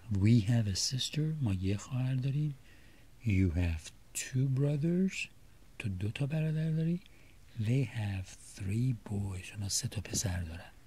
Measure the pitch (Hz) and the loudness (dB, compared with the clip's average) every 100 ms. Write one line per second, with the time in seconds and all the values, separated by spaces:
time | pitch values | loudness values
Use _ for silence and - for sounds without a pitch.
0 | - 98 104 120 98 120 104 92 - 131 | -2 4 6 6 6 2 2 0 -2 -2
1 | - 151 156 156 117 95 95 104 - 127 | -4 -2 -2 0 0 0 0 -2 -2 -2
2 | 127 131 135 143 151 139 - - - - | 0 0 0 0 -2 -4 -14 -20 -20 -20
3 | - - 110 95 95 82 87 80 - - | -20 -4 2 4 6 4 2 0 -6 -18
4 | - - - 127 135 131 143 147 165 180 | -12 -10 -2 0 2 2 2 2 2 2
5 | 190 - - - - - - - 104 92 | 2 -2 -8 -12 -20 -20 -20 -8 -6 -2
6 | 101 - 139 160 156 156 160 160 160 175 | -2 -2 -2 0 0 0 0 0 0 -2
7 | - - - - - - 107 131 113 117 | -6 -20 -20 -20 -10 -2 2 2 2 -2
8 | 104 98 95 - - - 95 110 131 110 | -2 -4 -6 -14 -16 -8 -4 0 0 0
9 | - 101 98 92 - 104 98 - - - | -4 -4 -4 -6 -10 -8 -4 -2 -2 -6
10 | - - 92 87 82 85 - - | -4 -2 -2 -2 -6 -10 -14 -20